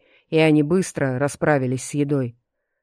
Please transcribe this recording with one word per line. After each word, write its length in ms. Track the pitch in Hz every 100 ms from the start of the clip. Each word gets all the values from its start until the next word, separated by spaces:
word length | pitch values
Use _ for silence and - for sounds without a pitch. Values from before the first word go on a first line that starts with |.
| _ _ _
и 80 | 160
они 260 | 160 151
быстро 560 | 147 185 175 - 139 127
расправились 640 | 143 - 160 147 131 131
с 120 | -
едой. 420 | 147 143 147 120 117 _ _ _ _